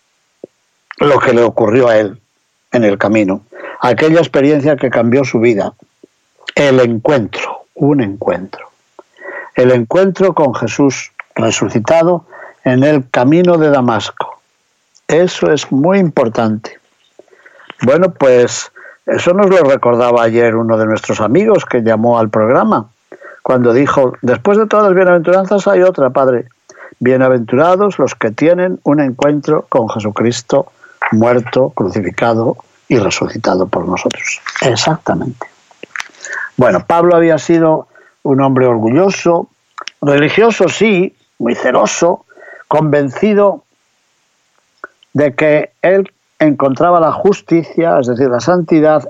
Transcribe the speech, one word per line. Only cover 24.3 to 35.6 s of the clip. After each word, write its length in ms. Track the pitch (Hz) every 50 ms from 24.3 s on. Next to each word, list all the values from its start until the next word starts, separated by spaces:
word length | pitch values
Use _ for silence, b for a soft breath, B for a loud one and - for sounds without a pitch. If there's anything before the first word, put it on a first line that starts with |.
| 123 - - 202 202 214
de 80 | 220
todas 200 | 214 233 214 214
las 80 | 196 180
bienaventuranzas 720 | 185 190 180 175 175 160 175 180 190 190 185 - 294 -
hay 160 | 202 196 185 180
otra, 280 | 185 180 - 135 123
Padre. 380 | 131 143 135 131 127 117 117 - _ _ _ B B B B B B _
Bienaventurados 960 | 120 123 131 127 131 131 131 123 113 107 123 131 160 180 185 185 208 202 180 -
los 160 | 139 117 -
que 180 | - - 113 107
tienen 480 | - 143 160 175 180 180 185 185 - -
un 180 | 143 143 151
encuentro 640 | 143 131 123 131 139 147 147 147 135 - 151 156 - _
con 180 | _ 135 113 107
Jesucristo 800 | - 113 107 107 104 - 113 120 120 - - - - 139 - b b b b b b b - - 113
muerto, 580 | 110 113 120 123 123 113 123 - 127 135 143
crucificado 880 | - - 110 92 87 107 95 90 - - 123 117 113 113 117 127 123 - - _ _ _ _ -
y 100 | - 120
resucitado 680 | 98 - - - - - - 117 - - - 92 92 95
por 200 | - - 85 87
nosotros". 540 | - - - - - - - - - - - - - -
Exactamente. 840 | - 135 117 110 - - - - - 120 107 104 - 127 123 - - - _ _